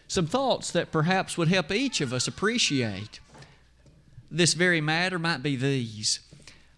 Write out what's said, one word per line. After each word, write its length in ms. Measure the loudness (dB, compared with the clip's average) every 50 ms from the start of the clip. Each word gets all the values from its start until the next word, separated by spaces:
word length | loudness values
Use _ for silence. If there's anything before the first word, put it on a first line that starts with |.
| -10
Some 200 | -4 -2 0 0
thoughts 420 | 2 0 2 2 2 0 0 -2 -2
that 220 | -2 -2 -2 0
perhaps 440 | 0 2 2 2 2 0 0 -2 -2
would 120 | 0 2
help 240 | 4 4 2 2 0
each 280 | 0 0 0 0 0 -2
of 140 | -2 -2 -2
us 140 | -2 -2
appreciate 920 | -4 -2 -2 0 0 2 2 2 2 2 0 0 -2 -4 -8 -10 -12 -14 -20 -20 -20 -20 -20 -20 -20 -20 -20 -20 -20 _ -20 -20 -20 -20 -20 -20 -20 -20 -20 -16 -4
this 260 | 0 2 2 4 4
very 260 | 4 2 2 2 2
matter 360 | 2 0 0 0 0 0 -2
might 240 | -2 -2 -2 -2 -2
be 140 | -2 -2 -2
these. 640 | 0 0 0 0 -2 -4 -6 -8 -4 -2 -2 -2 -4 -6 -14 -20 -20 -20 -20 -20 -20 -20 -20 -10